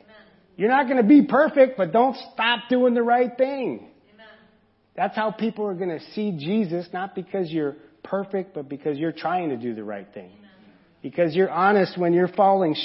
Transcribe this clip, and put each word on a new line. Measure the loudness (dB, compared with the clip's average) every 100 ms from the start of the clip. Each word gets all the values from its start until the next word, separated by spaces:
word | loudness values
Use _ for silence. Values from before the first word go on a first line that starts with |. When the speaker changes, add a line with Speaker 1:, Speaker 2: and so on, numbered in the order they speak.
Speaker 1:
Amen. | _ -20 -20 _ _ -4
Speaker 2:
You're | 0
not | 2 2
gonna | 2
be | 6 6
perfect, | 6 4 4 4 4 4
but | 0
don't | 2 0 -2 -10
stop | -4 -2 -2 0
doing | 2 2
the | 2
right | 2 2 2 0
thing. | -2 -2 -6 -8 -12 _ _
Speaker 1:
Amen. | _ -20 -20 _ _ _ _ _
Speaker 2:
That's | -6 -4 -2
how | -6
people | -4 -6 -4 -6
are |
gonna | -6 -6 -8 -10
see | -8 -6
Jesus, | -6 -2 -2 -2 -4 -8
not | -10 -10
because | -10 -8 -6 -4
you're | -4 -4 -6 -16 _
perfect, | -8 -8 -6 -8 -8
but | -12 -12
because | -10 -6 -6
you're | -6
trying | -6 -6 -4 -4
to | -6
do | -8
the | -8
right | -10 -12 -14
thing. | -18 -20 -20 -20 _ _ _ _ _
Because | -8 -2 0
you're | 2 0
honest | 2 4 4 2 0
when | 0
you're | 2 2
falling | 2 2 4 0 -2